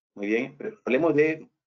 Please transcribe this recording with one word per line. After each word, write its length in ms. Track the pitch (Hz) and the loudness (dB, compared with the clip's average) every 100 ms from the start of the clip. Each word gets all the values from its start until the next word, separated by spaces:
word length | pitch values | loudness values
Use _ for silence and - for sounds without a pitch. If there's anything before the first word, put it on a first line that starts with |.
| _ - | _ -8
Muy 120 | 101 | -2
bien, 300 | 113 139 - | -2 -2 -8
pero 220 | - - - | -12 -8 -2
hablemos 300 | 127 165 147 | 2 2 4
de 340 | 156 156 - _ | 2 0 -10 _